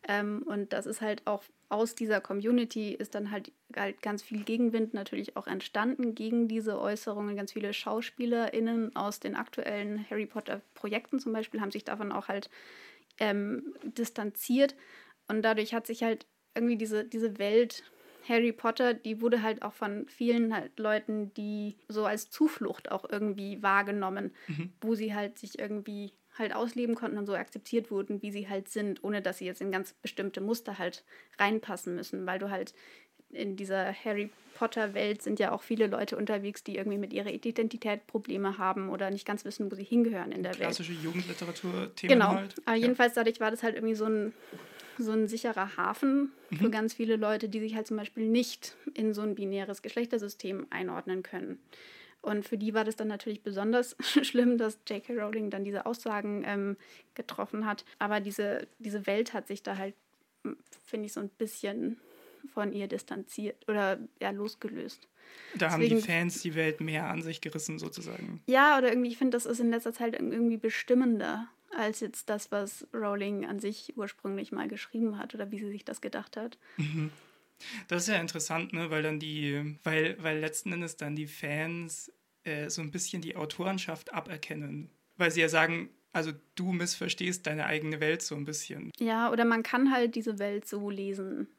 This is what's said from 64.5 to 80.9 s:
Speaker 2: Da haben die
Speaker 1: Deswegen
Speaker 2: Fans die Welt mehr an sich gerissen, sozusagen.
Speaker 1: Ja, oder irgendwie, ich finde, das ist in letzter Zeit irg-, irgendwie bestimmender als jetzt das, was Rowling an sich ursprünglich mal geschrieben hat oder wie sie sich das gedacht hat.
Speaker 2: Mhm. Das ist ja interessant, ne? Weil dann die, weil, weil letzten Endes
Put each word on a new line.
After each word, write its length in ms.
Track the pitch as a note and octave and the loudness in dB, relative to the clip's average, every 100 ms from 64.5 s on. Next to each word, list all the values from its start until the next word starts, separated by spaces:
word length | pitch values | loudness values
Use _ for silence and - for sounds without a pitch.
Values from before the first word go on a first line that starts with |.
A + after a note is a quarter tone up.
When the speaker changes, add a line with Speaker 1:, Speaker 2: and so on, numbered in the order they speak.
| - G#3 A3+ - - - _ - - - | -6 -8 -8 -10 -12 -20 _ -20 -20 -10
Speaker 2:
Da 160 | - E3 | 0 2
haben 80 | E3 | 6
die 60 | A#3 | 6
Speaker 1:
Deswegen 180 | A3+ G#3+ | 6 4
Speaker 2:
Fans 360 | E3 F3 F3+ | 2 2 0
die 120 | E3+ | -4
Welt 260 | D#3+ D#3+ D#3 | 2 2 2
mehr 280 | D#3+ D#3 D#3+ | -2 -2 -2
an 120 | D#3+ | -2
sich 180 | D#3+ D#3+ | -4 -6
gerissen, 380 | D#3 D#3 D3+ D#3+ | -6 -6 -6 -6
sozusagen. 640 | D#3+ - - - - E3 - | -8 -8 -10 -8 -8 -8 4
Speaker 1:
Ja, 320 | C4 C#4+ C#4+ | 8 10 10
oder 100 | B3+ | 6
irgendwie, 220 | A#3+ B3 | 4 2
ich 80 | A#3 | 2
finde, 180 | C4 A#3+ | 2 2
das 100 | A#3+ | 0
ist 120 | A#3 | 2
in 100 | A#3+ | 2
letzter 220 | A#3 A#3 | 2 -2
Zeit 220 | A#3 A#3 | -2 -2
irg-, 180 | A3+ - | -2 -2
irgendwie 240 | A3+ A#3 A3+ | 2 2 4
bestimmender 920 | A3 - - B3 B3+ A3 - G#3+ A#3 _ _ C#4+ | 0 -2 6 6 8 4 2 -2 -6 _ _ -2
als 240 | G#3+ G#3+ | 0 0
jetzt 280 | A3 - - | -6 -6 -4
das, 220 | G#3 - | -4 -2
was 340 | G3+ G3+ - - | -2 -2 -8 -8
Rowling 500 | A#3 G#3 G3+ G3+ G3+ - | -4 -2 0 0 -2 -2
an 120 | G3+ | -2
sich 360 | G#3 G#3+ - - | -4 -6 -10 -8
ursprünglich 560 | G3+ - G3 G3 G#3+ | -8 -6 -6 -6 -4
mal 160 | G3 - | -4 -4
geschrieben 500 | G#3+ - A3+ A3+ G#3 | -6 -8 0 0 0
hat 160 | A3 | -8
oder 160 | A3 G3+ | -8 -8
wie 80 | G3+ | -6
sie 120 | G#3 | -6
sich 140 | G#3 | -8
das 160 | - - | -10 -8
gedacht 360 | - - G#3 - | -6 -8 -8 -10
hat. 220 | A#3 - - - | -10 -12 -16 -6
Speaker 2:
Mhm. 340 | D3+ D#3+ D3+ - - _ _ _ - A3+ F#3+ | -4 -2 -4 -8 -20 _ _ _ -14 -12 -4
Das 140 | F3 | -2
ist 60 | F#3 | 2
ja 120 | G3+ | 0
interessant, 520 | E3+ E3 - D#3+ E3+ | 0 -4 -2 -2 -2
ne? 180 | E3 E3 | -4 -2
Weil 120 | D#3 | 0
dann 160 | D#3 D#3 | 0 -2
die, 580 | D#3 D3+ D3 C#3+ D3 D3 | -4 -4 -2 -2 -4 -4
weil, 340 | - D#3 D#3+ - | 0 2 2 0
weil 160 | D#3+ D#3 | -2 0
letzten 340 | D#3 D3+ - | -2 -4 -4
Endes 240 | F3 E3+ | -4 -6